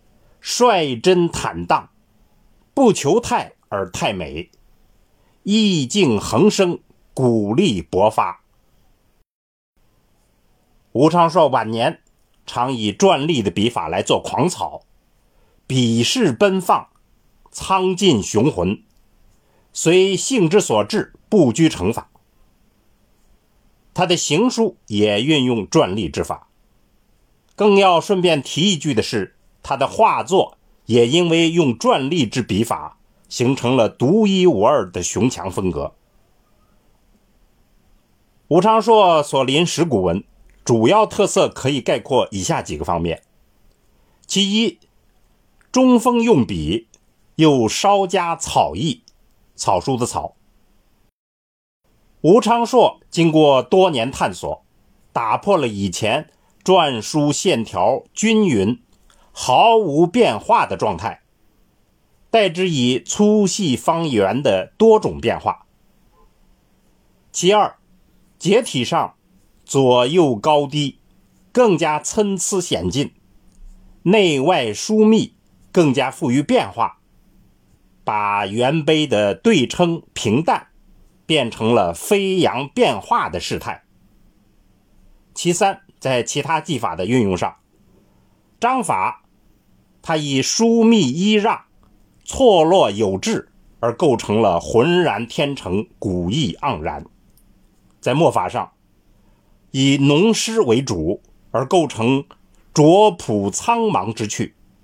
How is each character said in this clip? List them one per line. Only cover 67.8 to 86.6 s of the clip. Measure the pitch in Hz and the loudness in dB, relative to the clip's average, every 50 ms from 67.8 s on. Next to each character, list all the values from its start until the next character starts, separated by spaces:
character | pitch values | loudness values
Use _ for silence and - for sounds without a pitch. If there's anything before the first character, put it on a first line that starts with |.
| _ _ _ _ _ _ _ _ _ _ _ _ | _ _ _ _ _ _ _ _ _ _ _ _
结 | - 160 190 240 240 | -2 2 2 2 2
体 | - - 135 117 | 0 -4 -4 -4
上 | - 170 160 123 - _ _ _ _ _ _ _ _ _ _ _ | -2 -2 -2 -2 -4 _ _ _ _ _ _ _ _ _ _ _
左 | - - 139 135 127 123 123 123 | -4 0 2 4 4 4 4 4
右 | 131 156 185 165 139 120 | 2 4 2 2 2 2
高 | 104 - 160 151 147 147 | 0 0 2 2 2 0
低 | 135 143 151 147 135 - _ _ _ _ _ _ _ _ _ _ _ - | 0 -2 -4 -4 -4 -6 _ _ _ _ _ _ _ _ _ _ _ 0
更 | 247 254 220 180 139 | 2 2 2 2 0
加 | 165 151 151 151 | 0 -2 -2 -4
参 | - - - 220 208 202 196 | -6 -6 -2 -2 -2 -2 -2
差 | 180 - - 208 185 | -4 -6 -4 -4 -4
险 | 175 - 127 90 85 185 | -4 -4 -6 -4 -4 -4
峻， | - 139 147 - _ _ _ _ _ _ _ _ _ - - - - - - - - _ - | -4 -4 -4 -6 _ _ _ _ _ _ _ _ _ -20 -20 -20 -20 -20 -20 -20 -20 _ -2
内 | 170 202 220 196 170 147 135 | 2 2 4 4 4 2 0
外 | 131 165 185 156 123 110 104 | 0 0 0 0 0 -4 -6
疏 | - - - 214 214 214 | -8 -6 -2 2 2 4
密 | 214 226 214 131 - _ _ _ _ _ _ _ _ - | 4 4 2 2 -2 _ _ _ _ _ _ _ _ 0
更 | 185 170 143 123 | 2 2 2 2
加 | 139 127 131 | 0 -2 -4
富 | - - - 123 | -4 -6 -4 -2
于 | 120 139 143 | -2 -2 0
变 | - 254 240 143 98 | 0 0 0 0 -2
化， | 92 120 113 90 - _ _ _ _ _ _ _ _ _ _ _ _ _ _ _ _ _ _ _ _ _ - | -4 -4 -4 -4 -4 _ _ _ _ _ _ _ _ _ _ _ _ _ _ _ _ _ _ _ _ _ -8
把 | - 107 104 104 101 101 101 104 | -6 -4 -4 -2 -2 -2 -4 -4
圆 | 98 101 113 120 131 151 165 147 | -4 -2 -2 -2 0 0 -2 0
碑 | 160 156 156 151 | 0 0 0 0
的 | 139 117 104 104 101 95 | 0 0 0 0 0 -2
对 | - - 233 226 156 120 | 0 0 2 2 2 2
称 | - - - 180 170 170 160 - _ - | -2 0 -2 -2 -2 -2 -6 -8 _ -14
平 | - - 107 104 139 165 | -6 -2 0 0 0 0
淡 | - 233 - - _ _ _ _ _ _ _ _ _ _ _ _ | 0 -2 -4 -4 _ _ _ _ _ _ _ _ _ _ _ _
变 | - 160 147 127 113 | -2 -2 0 0 -2
成 | - - 117 110 120 | -6 -4 -2 2 2
了 | 113 95 85 85 | 2 2 0 -2
飞 | - - - 208 202 196 190 190 185 | -6 -2 0 0 0 0 0 0 0
扬 | 147 101 98 123 143 139 | 0 0 0 -4 -8 -6
变 | - 247 240 165 123 98 | -2 0 0 0 0 -4
化 | - - 240 226 160 92 | -4 -4 -2 -2 -2 -4
的 | 78 87 | -6 -8
事 | - - 117 82 | -8 -6 -8 -8
态。 | - 117 85 - _ _ _ _ _ _ _ _ _ _ _ _ _ _ _ _ _ _ _ _ _ _ _ _ _ - _ _ _ _ - | -8 -10 -12 -12 _ _ _ _ _ _ _ _ _ _ _ _ _ _ _ _ _ _ _ _ _ _ _ _ _ -20 _ _ _ _ -14
其 | - - 175 175 | -6 -4 -2 -2
三， | - 214 196 190 - _ _ _ _ | 0 0 -2 -2 -4 _ _ _ _
在 | - 131 131 120 110 | -6 -4 -2 -2 -2
其 | - - 143 131 | -4 -6 -6 -4
他 | 139 160 151 | -4 -4 -4